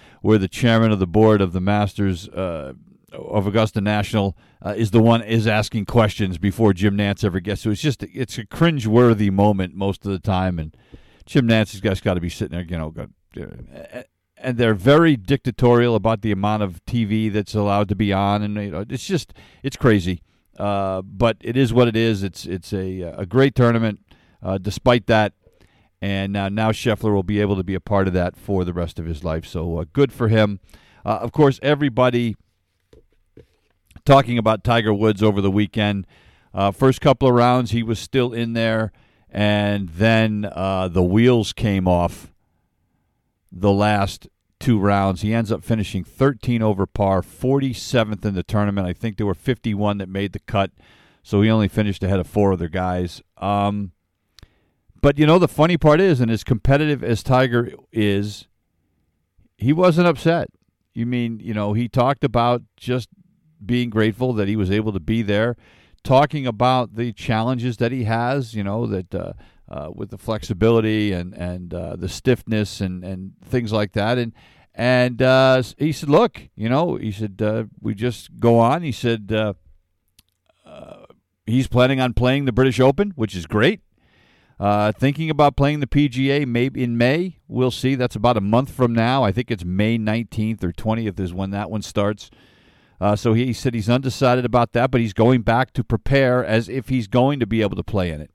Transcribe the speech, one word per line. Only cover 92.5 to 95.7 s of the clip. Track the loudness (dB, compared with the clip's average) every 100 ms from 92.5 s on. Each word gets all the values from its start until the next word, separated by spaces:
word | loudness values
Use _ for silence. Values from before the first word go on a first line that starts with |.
| _ _ _ _ -4
Uh, | 0 0
so | 2
he, | 2 0
he |
said | -2 -4
he's | -2 0
undecided | 0 0 0 2 2
about | 2 0 0
that, | 0 0
but | 0
he's | 0
going | 2 4 4
back | 2 0 0